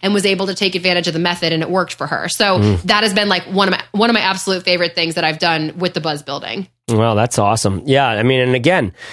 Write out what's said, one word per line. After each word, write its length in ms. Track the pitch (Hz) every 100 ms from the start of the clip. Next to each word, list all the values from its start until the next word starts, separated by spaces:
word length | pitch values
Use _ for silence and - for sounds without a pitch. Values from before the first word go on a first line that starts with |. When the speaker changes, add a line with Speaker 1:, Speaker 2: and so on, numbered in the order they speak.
Speaker 1:
and 100 | 196
was 140 | 202 196
able 200 | 190 196
to 60 |
take 200 | 185 196
advantage 320 | 185 185 175 170
of 60 |
the 60 | 165
method, 320 | 175 175 165
and 100 | 160
it 80 | 165
worked 240 | 185 175
for 120 | - 143
her. 200 | 139 -
So 300 | - 202 185
Speaker 2:
Mm. 240 | 104 92
Speaker 1:
that 180 | 180 208
has 100 | 220
been, 140 | 196 208
like, 160 | 180
one 240 | - 190 190
of 40 |
my, 100 | 190 -
one 180 | 202 233
of 40 |
my 60 | 220
absolute 440 | 190 190 - 185
favorite 300 | 185 175 170
things 200 | 170 165
that 100 | 165
I've 140 | 160 156
done 340 | 175 160 156 170
with 160 | 180
the 60 | 180
buzz 220 | 156 147
building. 440 | 139 139 - 151 185 _ -
Speaker 2:
Wow, 260 | 110 113
that's 240 | 104 120 -
awesome. 440 | 101 113 101 95 139
Yeah, 200 | 135 131
I 160 | 107
mean, 180 | 120 131
and 140 | 127
again, 380 | 127 135 185 104 - -